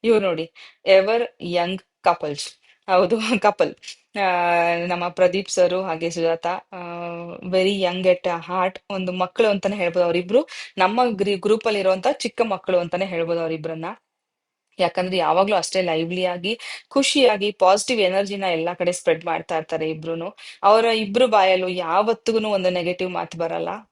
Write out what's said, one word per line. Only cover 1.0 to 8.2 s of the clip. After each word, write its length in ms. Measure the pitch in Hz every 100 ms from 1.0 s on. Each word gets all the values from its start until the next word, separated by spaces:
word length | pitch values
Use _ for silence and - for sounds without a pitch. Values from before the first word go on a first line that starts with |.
| 196 233 240 _
ಯಂಗ್ 420 | 175 175 175 190 _ _
ಕಪಲ್ಸ್. 460 | 190 170 156 147 - - _ _ -
ಹೌದು, 280 | 185 185 226
<laughs> 200 | 220 233
ಕಪಲ್. 360 | 208 202 156 143 - - _ 214
ಆ, 120 | 190 180 175 170 170 170 175
ನಮ್ಮ 220 | 175 175
ಪ್ರದೀಪ್ 420 | 175 185 185 196
ಸರು 320 | - 180 180
ಹಾಗೆ 280 | 190 160 170
ಸುಜಾತ, 360 | 170 165 165 170
ಆ, 320 | 185 _ 185 175 175 170 170 170 170
very 380 | 180 185 185
young 280 | 202 180 180
at 220 | 185 180